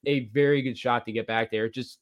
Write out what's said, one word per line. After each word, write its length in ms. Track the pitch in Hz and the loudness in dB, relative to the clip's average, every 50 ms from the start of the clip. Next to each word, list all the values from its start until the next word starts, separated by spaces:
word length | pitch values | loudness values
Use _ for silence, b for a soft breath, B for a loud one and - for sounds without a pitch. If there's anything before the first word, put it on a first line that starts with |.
| - | -4
a 200 | 143 143 135 123 | -2 0 0 -2
very 360 | 104 107 143 143 143 147 143 127 | -2 0 2 4 4 4 2 2
good 160 | 131 117 - | -2 -4 -4
shot 260 | - 123 120 117 - | -2 0 0 0 -2
to 60 | 113 107 | -4 -4
get 140 | 113 110 | -4 -4
back 240 | - 113 113 113 - | -2 -2 -2 -2 -2
there. 180 | 110 107 110 113 | -2 -2 -2 -2
Just, 300 | - 131 127 - - - | -4 -6 -10 -10 -12 -12